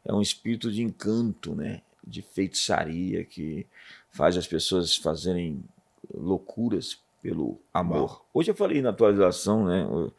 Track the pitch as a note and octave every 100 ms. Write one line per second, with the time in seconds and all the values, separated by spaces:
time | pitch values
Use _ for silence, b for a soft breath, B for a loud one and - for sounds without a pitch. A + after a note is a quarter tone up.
0 | - G2+ G2 - A2+ A#2 A#2+ G#2+ A2+ -
1 | G#2 A#2 A#2 - E2+ D#2+ D2 G2 - _
2 | A2+ G#2+ - - F#2+ - - - D#2+ E2
3 | F#2 F2+ E2+ - D#2 D#2 - b b b
4 | b - E2 F2+ D#2+ D#2+ - F#2 E2 -
5 | D#2 D#2 F2 F2 E2+ C2+ - _ _ _
6 | - - E2+ F#2 - - A#2 F#2+ - -
7 | _ _ A#2+ E2 B1 - _ F2+ F2 D#2
8 | - - _ C#3+ E3+ - G2 D3 B2 G2
9 | G#2+ G2+ F#2 F2+ G2+ A2 F#2 F#2 G#1 C#2+
10 | D#2